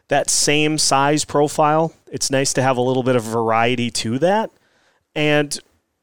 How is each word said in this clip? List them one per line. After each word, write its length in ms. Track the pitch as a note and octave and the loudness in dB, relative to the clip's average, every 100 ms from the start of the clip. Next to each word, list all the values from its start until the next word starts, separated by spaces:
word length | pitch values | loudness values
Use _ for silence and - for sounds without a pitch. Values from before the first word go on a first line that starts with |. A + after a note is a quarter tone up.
| - | -2
that 200 | C#3+ - | -2 0
same 480 | - - D3 D3+ D#3 | 0 0 2 0 0
size 480 | - C3+ C#3+ D3+ | 0 2 2 0
profile. 680 | - D3 D3 - D3+ D#3 D#3+ - - | 0 0 0 2 2 2 0 -6 -14
It's 200 | C3 - | -8 -2
nice 220 | C3+ C3+ | -2 0
to 80 | - | 0
have 140 | C3 B2 | 0 0
a 60 | |
little 200 | B2 C3 | 0 0
bit 140 | B2 B2 | 0 0
of 60 | |
variety 680 | A2 A2+ A2+ A2 A#2+ B2 A#2+ | 0 -2 0 2 2 0 -4
to 260 | - A2+ B2+ | -4 -4 0
that. 320 | E3+ G#3 A3 _ _ _ _ _ _ | 0 0 -2 _ _ _ _ _ _
And 440 | D3+ D3+ D3 D3 - - _ _ _ | -4 0 2 0 -6 -14 _ _ _